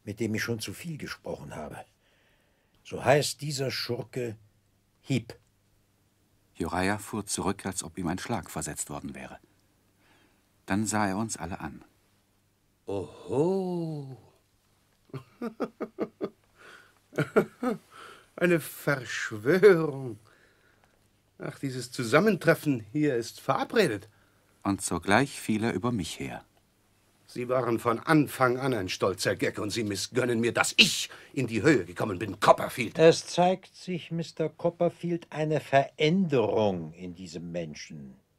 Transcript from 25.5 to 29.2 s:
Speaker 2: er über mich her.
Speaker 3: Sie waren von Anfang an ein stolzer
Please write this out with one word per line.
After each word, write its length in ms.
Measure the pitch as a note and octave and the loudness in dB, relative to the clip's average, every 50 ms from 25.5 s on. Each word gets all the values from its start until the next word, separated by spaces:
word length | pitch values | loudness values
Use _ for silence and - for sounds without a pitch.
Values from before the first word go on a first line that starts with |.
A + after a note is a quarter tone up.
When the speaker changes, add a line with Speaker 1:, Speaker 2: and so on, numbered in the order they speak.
| A2 G#2 A2 | 0 0 0
Speaker 2:
er 100 | A#2+ - | 0 -2
über 180 | - A2+ B2+ | -2 -2 -2
mich 280 | C#3+ G2+ E2 - - - | -2 -2 -4 -6 -6 -8
her. 240 | C#2 B1+ - - - _ _ _ _ _ _ _ _ _ _ _ _ _ _ _ _ | -8 -10 -10 -12 -14 _ _ _ _ _ _ _ _ _ _ _ _ _ _ _ _
Speaker 3:
Sie 220 | - - A#2+ B2 | -14 -10 -8 -4
waren 320 | B2 B2+ C3 A#2+ A#2 A#2 A2 | 0 0 0 2 2 0 2
von 200 | - A#2 A2+ A2+ | 2 0 0 2
Anfang 580 | - - D#3+ D3+ C#3 B2+ - - C3 B2 B2 | 2 4 6 6 6 4 2 2 2 2 2
an 160 | B2+ C3+ C3+ B2 | 2 0 0 0
ein 160 | G#2+ F#2 F#2 | 0 -2 -4
stolzer 460 | - - A#2+ G2+ F2+ - | -2 0 0 0 0 0